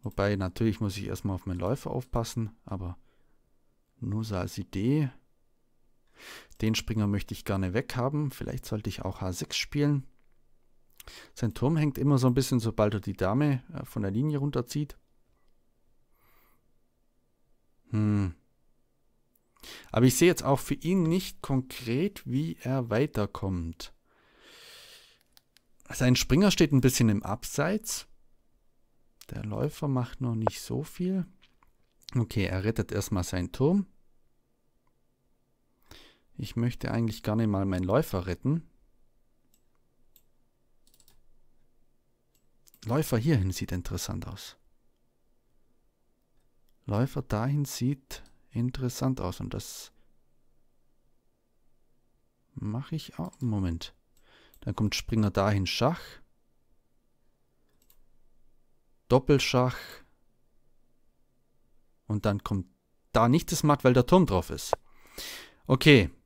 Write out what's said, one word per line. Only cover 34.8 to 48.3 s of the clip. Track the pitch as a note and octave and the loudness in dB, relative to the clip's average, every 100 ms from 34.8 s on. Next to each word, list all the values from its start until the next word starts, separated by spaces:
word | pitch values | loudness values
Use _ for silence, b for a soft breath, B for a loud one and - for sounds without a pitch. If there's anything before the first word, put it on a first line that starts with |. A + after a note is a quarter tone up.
| _ _ _ _ _ _ _ _ _ _ B B B B B - | _ _ _ _ _ _ _ _ _ _ B B B B B -12
Ich | - - | -8 -2
möchte | A#2+ A#2+ - | -2 -2 -4
eigentlich | A2+ A2+ - | -2 -2 -2
gar | - G#2+ | -2 0
nicht | A2 | 2
mal | G2 G2 | 0 0
meinen | F2+ | -2
Läufer | F2+ A2+ D#3 G2 F2+ | 2 2 2 -4 -4
retten. | F2 B2+ D#3+ - _ _ _ _ _ _ _ _ _ _ _ _ _ _ _ _ _ _ _ _ _ _ _ - - - - - - - _ _ _ _ _ _ _ _ _ - _ A2 | -4 -2 -2 -4 _ _ _ _ _ _ _ _ _ _ _ _ _ _ _ _ _ _ _ _ _ _ _ -20 -20 -20 -20 -20 -20 -20 _ _ _ _ _ _ _ _ _ -20 _ -2
Läufer | B2+ D#3 A#2+ | 0 2 0
hierhin | B2+ A2+ F#2 | 4 4 2
sieht | F#2 - | -2 -4
interessant | F#2 - - - F#2+ G2 | -4 -4 -6 -6 -8 -8
aus. | F#2+ - - _ _ _ _ _ _ _ _ _ _ _ _ _ _ _ _ _ _ _ _ _ _ - | -12 -16 -20 _ _ _ _ _ _ _ _ _ _ _ _ _ _ _ _ _ _ _ _ _ _ -2
Läufer | G2+ B2+ D3 | 0 0 -2
dahin | - G#2 B2 C#3+ C#3+ | -4 -2 0 0 -2
sieht | - B2 C#3+ _ - - | -2 -2 -2 _ -16 -16